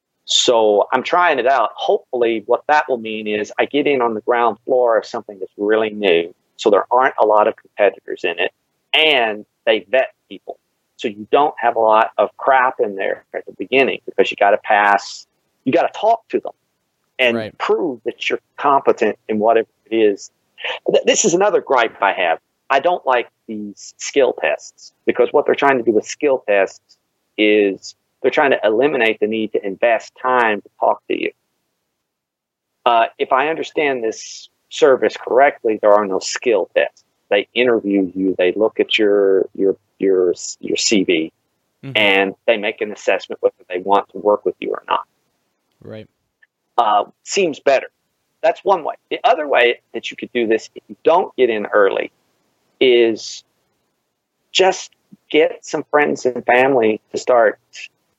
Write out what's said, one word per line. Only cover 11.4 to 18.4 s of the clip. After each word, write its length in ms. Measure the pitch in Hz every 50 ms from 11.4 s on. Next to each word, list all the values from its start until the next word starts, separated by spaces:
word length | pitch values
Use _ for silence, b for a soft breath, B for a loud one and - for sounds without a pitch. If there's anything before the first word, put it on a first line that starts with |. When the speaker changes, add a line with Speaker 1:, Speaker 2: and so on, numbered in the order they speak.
| 143 151 - -
Speaker 1:
have 180 | - 120 117
a 40 | 113
lot 300 | 113 110 110 110 113 - - -
of 180 | 107 98 -
crap 420 | - - - 135 131 123 127 - -
in 180 | 123 107 98
there 280 | 95 98 98 92 - - _ -
at 140 | 92 -
the 60 | - 95
beginning 480 | - 101 92 120 135 139 107 90 95 _
because 260 | - - - 95 -
you 60 | -
gotta 220 | - 101 101 104 -
pass, 680 | - - 110 101 104 101 101 98 - - - - - _ _ _ _ _ _ _ _
you 80 | 135 131
gotta 200 | 165 143 - -
talk 340 | - - 220 233 - _ -
to 120 | - 113
them 120 | - - - _ _ _ _ _ _ _ _ _ _ _ _ -
and 180 | 131 120 117
Speaker 2:
Right. 200 | 113 110 104 - -
Speaker 1:
prove 440 | - - 208 220 208 160 127 117 -
that 240 | 120 - - - -
you're 120 | 127 -